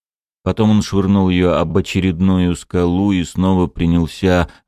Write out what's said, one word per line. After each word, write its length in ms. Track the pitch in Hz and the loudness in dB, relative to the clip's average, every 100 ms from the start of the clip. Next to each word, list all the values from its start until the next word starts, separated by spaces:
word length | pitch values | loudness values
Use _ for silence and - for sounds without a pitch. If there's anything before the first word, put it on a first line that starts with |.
| _ _ _ _ | _ _ _ _
Потом 260 | - 104 107 | -4 0 2
он 120 | 107 | 2
швырнул 480 | - 98 95 101 92 | 0 0 2 2 2
её 260 | 90 90 80 | 2 2 0
об 200 | 85 95 | 0 -2
очередную 760 | 85 98 92 82 95 92 87 85 | -2 -2 -2 0 0 2 0 -4
скалу 560 | - 90 87 90 101 | -6 -2 0 0 0
и 120 | 95 | -2
снова 440 | 80 - 95 92 87 | -4 -2 0 0 -2
принялся 840 | - 85 85 82 - 92 90 85 - | -2 0 0 -2 -2 0 0 -2 -8